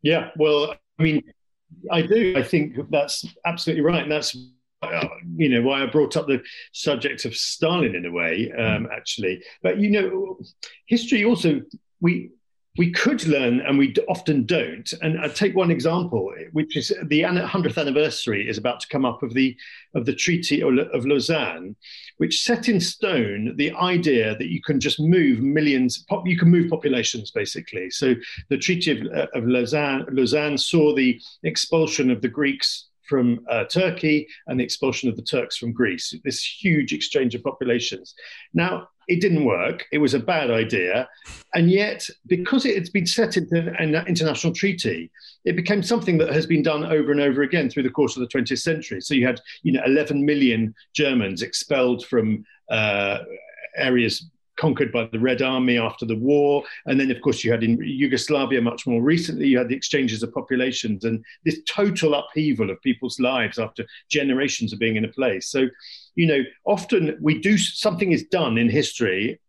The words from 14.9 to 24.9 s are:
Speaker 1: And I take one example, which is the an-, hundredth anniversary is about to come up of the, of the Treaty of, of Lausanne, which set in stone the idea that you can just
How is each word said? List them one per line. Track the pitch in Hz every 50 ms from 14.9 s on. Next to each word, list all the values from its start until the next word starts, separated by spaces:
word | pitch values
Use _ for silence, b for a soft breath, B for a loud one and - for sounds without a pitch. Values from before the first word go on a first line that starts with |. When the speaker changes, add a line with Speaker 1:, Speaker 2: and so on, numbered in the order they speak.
| - -
Speaker 1:
And | 165 160 156 -
I | - 151
take | - - 208 196 180
one | 190 185 170
example, | 165 135 123 165 165 180 175 175 120 107 92 98 - - - -
which | - 156 151 - -
is | - 120 - - - 170
the | 147 151 151 175
an-, | 180 180
hundredth | 180 175 175 - 190 170 151 110 175
anniversary | 151 143 131 147 156 147 - - - 120 107 98 104
is | - 107 107
about | 104 123 - -
to | -
come | - - 139 131
up | 123 117 - -
of | 123 113
the, | 131 131 131 123 B B B B B B B _
of | 131 117
the | 127 -
Treaty | - - 180 170 170 170 - 147 143
of, | - 139 127
of | 135 143 - - 135 117
Lausanne, | 135 147 139 120 - 165 156 127 92 82 82 87 95 107 _ B B B B B B B
which | _ 165 165 - - -
set | - 240 226 - 247
in | 220 180
stone | 175 - - - - 196 180 135 113 101 101 104 107 123 123
the | 123 143 127
idea | - - 180 180 180 175 175 160 135 117 110 110 107
that | 110 - 85
you | - 127
can | - - 151 135
just | - 147